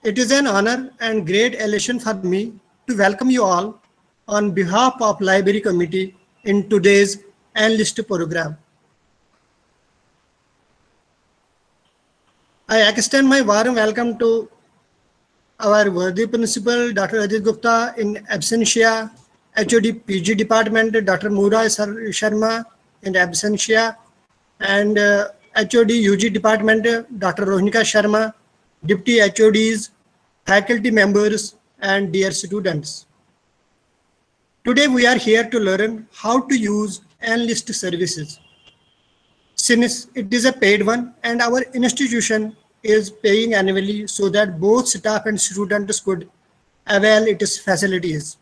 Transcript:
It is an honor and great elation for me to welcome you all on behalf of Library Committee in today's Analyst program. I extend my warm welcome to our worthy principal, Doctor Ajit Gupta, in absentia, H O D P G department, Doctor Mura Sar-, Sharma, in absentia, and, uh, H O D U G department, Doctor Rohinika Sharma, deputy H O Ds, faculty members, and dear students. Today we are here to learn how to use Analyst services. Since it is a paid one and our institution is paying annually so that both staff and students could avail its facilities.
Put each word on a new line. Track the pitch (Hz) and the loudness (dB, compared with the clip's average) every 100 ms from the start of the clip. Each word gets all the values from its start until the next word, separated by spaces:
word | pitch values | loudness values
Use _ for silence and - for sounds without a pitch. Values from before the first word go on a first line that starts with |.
It | 226 202 | -4 -2
is | 233 | 0
an | 277 277 | 2 2
honor | 196 208 254 262 _ | 0 0 -2 -6 _
and | 226 220 | -4 -4
great | 165 190 240 | -2 0 0
elation | 233 214 208 196 247 | -2 -4 -4 -2 -4
for | 220 | -4
me | 196 185 185 226 214 _ _ - | -4 -2 -2 -4 -10 _ _ -8
to | 226 | 0
welcome | 202 202 254 | 0 2 0
you | 254 | 2
all | 208 180 202 220 _ _ _ _ - | 2 0 -2 -10 _ _ _ _ -6
on | 208 208 | -2 -2
behalf | 180 180 196 254 254 | 0 0 2 2 2
of | 220 175 | -2 0
Library | 190 190 196 208 | 2 2 2 0
Committee | 208 175 175 185 190 _ _ _ | 0 -2 -2 -4 -6 _ _ _
in | 220 202 202 | -2 0 2
today's | 208 180 202 202 202 - _ _ | 2 4 4 4 -2 -14 _ _
Analyst | 226 214 220 220 - 220 | -2 0 2 -2 -4 -6
program. | 185 165 170 151 151 _ _ _ _ _ _ _ _ _ _ _ _ _ _ _ _ _ _ _ _ _ _ _ _ _ _ _ _ _ _ _ _ _ _ _ _ _ _ _ _ _ | -4 -4 -4 -6 -10 _ _ _ _ _ _ _ _ _ _ _ _ _ _ _ _ _ _ _ _ _ _ _ _ _ _ _ _ _ _ _ _ _ _ _ _ _ _ _ _ _
I | 220 214 | 2 4
extend | 220 214 269 269 | 2 0 2 4
my | 269 | 4
warm | 226 208 233 240 | 4 2 2 2
welcome | 214 214 240 220 | 0 0 -4 -2
to | 233 226 208 _ _ _ _ _ _ _ _ _ _ _ | 0 0 -4 _ _ _ _ _ _ _ _ _ _ _
our | 220 214 202 | 2 4 4
worthy | 175 185 185 226 | 2 -2 -2 -2
principal, | 233 226 226 208 240 240 | 0 -2 -2 -2 0 0
Doctor | 202 190 226 | -2 -2 -2
Ajit | 208 214 | -2 -2
Gupta, | 208 220 233 226 240 233 | -2 -2 0 0 0 -4
in | 208 208 - | -6 -6 -6
absentia, | 208 - 226 214 233 226 220 220 - _ _ _ - | -6 -2 0 0 4 2 2 -6 -14 _ _ _ -4
H | 214 | 0
O | 233 | 2
D | 220 | 0
P | 226 - 190 | -4 -6 -4
G | 175 | -2
department, | 214 220 220 220 220 226 220 | -2 2 2 2 0 0 0
Doctor | 196 180 202 | 0 -2 -2
Mura | 202 202 220 226 | 0 2 2 0
Sar-, | 214 208 220 220 | -2 -4 -6 -8
Sharma, | 180 214 214 220 226 233 _ _ _ | -4 -2 0 -2 -4 -8 _ _ _
in | 196 | -4
absentia, | 185 180 170 208 208 - 220 226 220 _ _ _ _ _ _ | 0 0 -2 -2 -2 0 2 0 -4 _ _ _ _ _ _
and, | 190 202 208 214 | -2 0 2 2
uh, | 208 202 208 - _ - | 4 2 0 -8 _ -4
H | 214 247 | 0 2
O | |
D | 226 233 | 4 4
U | 202 202 | 2 2
G | 226 | 0
department, | 202 220 214 214 220 220 233 233 240 | 0 0 2 2 2 0 -4 -6 -6
Doctor | 185 175 | -4 -2
Rohinika | 196 190 196 226 | -2 0 0 0
Sharma, | 214 214 208 214 220 - _ _ _ _ | 2 2 2 0 -2 -6 _ _ _ _
deputy | 156 202 - 233 | -2 -2 2 4
H | 202 202 | 4 4
O | 220 | 4
Ds, | 214 220 220 - _ _ _ _ _ - | 4 2 -2 -6 _ _ _ _ _ 0
faculty | 196 202 240 247 | 2 2 -2 2
members, | 220 196 202 208 208 - _ _ _ | 4 4 4 2 0 -6 _ _ _
and | 196 196 196 | -2 -2 0
dear | 170 190 | -2 -2
students. | 185 185 202 185 156 143 - - _ _ _ _ _ _ _ _ _ _ _ _ _ _ _ | -2 -6 -4 -2 -4 -6 -14 -18 _ _ _ _ _ _ _ _ _ _ _ _ _ _ _
Today | - 247 294 | -2 2 4
we | 254 240 | 4 4
are | 247 | 2
here | 226 220 233 | 2 2 2
to | 247 | -2
learn | 202 190 220 226 - | 0 0 -2 -4 -14
how | - 208 247 | -10 -2 -2
to | 262 269 | 0 -2
use | 214 208 214 - _ _ | 0 -2 -4 -8 _ _
Analyst | 226 233 233 226 - | -4 -2 -2 -4 -6
services. | 214 190 175 175 - 151 - _ _ _ _ _ _ _ _ _ _ _ | -8 -6 -4 -4 -6 -12 -16 _ _ _ _ _ _ _ _ _ _ _
Since | - - 233 240 240 - - | -8 0 0 0 -4 -12 -12
it | 196 | -6
is | 240 | -2
a | 240 | -2
paid | 254 196 208 | 0 0 2
one | 202 233 240 _ | 0 -2 -6 _
and | 233 233 | -6 -2
our | 233 254 254 | 0 -2 -4
institution | 254 240 247 269 233 214 220 214 220 _ _ | -2 -2 0 -2 -2 -2 -2 -4 -10 _ _
is | 226 214 196 | 0 0 0
paying | - 214 202 233 | -4 0 2 2
annually | 214 190 190 196 208 208 | 0 2 0 -2 -6 -8
so | - 196 | -4 -2
that | 190 208 170 | 0 0 0
both | 190 233 247 | 2 2 0
staff | 190 214 214 214 | -4 -2 -2 -2
and | 208 | -4
students | - 185 202 208 202 208 | -4 -4 -2 -2 -2 -6
could | - 185 - _ _ _ _ _ - | -4 -4 -6 _ _ _ _ _ -2
avail | 202 208 214 220 | 2 4 4 2
its | 196 202 - | 0 -2 -4
facilities. | - 180 196 185 175 156 147 - | -4 -2 0 -2 -4 -6 -8 -16